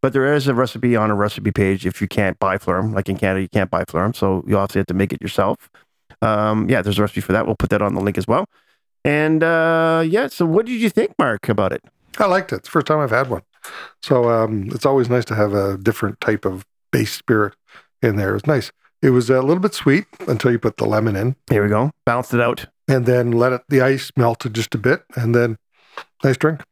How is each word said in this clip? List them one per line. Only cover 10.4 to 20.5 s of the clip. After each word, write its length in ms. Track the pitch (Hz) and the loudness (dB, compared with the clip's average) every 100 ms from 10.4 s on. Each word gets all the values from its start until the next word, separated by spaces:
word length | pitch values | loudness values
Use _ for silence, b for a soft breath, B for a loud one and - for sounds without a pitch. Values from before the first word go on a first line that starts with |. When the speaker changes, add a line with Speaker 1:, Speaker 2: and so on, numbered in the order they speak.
| 170 | 2
Speaker 1:
what 200 | 165 226 | 2 0
did 160 | 247 | 0
you 80 | 226 | 0
think, 220 | 202 233 - | 0 -2 -2
Mark, 300 | 139 104 - | -2 -2 -2
about 220 | 104 95 | 0 0
it? 100 | - _ _ _ - | -2 _ _ _ -2
Speaker 2:
I 60 | 208 | 2
liked 260 | 185 185 | 2 -2
it. 60 | 101 | -8
It's 100 | - | -2
the 40 | |
first 160 | 165 147 | -2 0
time 120 | 156 | 0
I've 120 | 139 | 2
had 180 | 113 131 | 0 -2
one. 140 | 117 - B B B B B | -6 -8 B B B B B
So, 280 | - 131 120 | 0 2 4
um, 400 | 117 113 107 98 | 2 0 -2 -4
it's 140 | - 139 | -2 2
always 240 | 135 120 | 2 2
nice 160 | 123 117 | 0 0
to 100 | 107 | 0
have 180 | 104 | 0
a 240 | 101 98 95 | 0 -2 -2
different 420 | 98 107 104 - | -2 0 -4 -4
type 260 | - 107 - | -2 -2 -2
of 200 | 92 - _ _ | -6 -12 _ _
base 200 | 127 110 | -4 -4
spirit 420 | - - 110 101 _ _ b b _ | -6 -2 0 0 _ _ b b _
in 140 | 120 104 | -2 0
there. 160 | 98 | -2
It 20 | |
was 140 | 101 143 | -2 0
nice. 240 | 147 - - _ _ | -2 -2 -14 _ _
It 100 | 143 | 2
was 180 | 123 117 | 2 4
a 120 | 131 | 2
little 180 | 135 175 | 2 0
bit 120 | 190 - | 0 -2
sweet 300 | - 143 - - - | 0 0 0 -12 -4
until 240 | 127 127 | 0 0